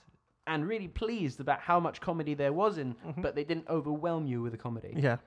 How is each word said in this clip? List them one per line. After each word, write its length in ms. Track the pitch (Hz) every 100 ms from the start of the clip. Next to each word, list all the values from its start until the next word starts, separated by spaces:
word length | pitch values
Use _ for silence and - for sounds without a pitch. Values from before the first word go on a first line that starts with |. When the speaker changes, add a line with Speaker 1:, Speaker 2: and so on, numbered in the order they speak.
| _ _ _ _ -
Speaker 1:
and 180 | 156 160
really 200 | 220 180
pleased 520 | - 226 233 151 127
about 200 | 139 139
how 200 | - 175
much 200 | 165 -
comedy 360 | - 165 151 147
there 180 | 139
was 240 | 156 214 175
in, 160 | 131
Speaker 2:
Mm-hmm. 280 | 120 165 147
Speaker 1:
but 120 | 160 147
they 80 |
didn't 240 | 147 165 160
overwhelm 600 | 165 147 151 170 165 147
you 160 | 120
with 80 | 117
the 40 | 113
comedy, 340 | 123 113 - 156
Speaker 2:
Yeah. 220 | 139 117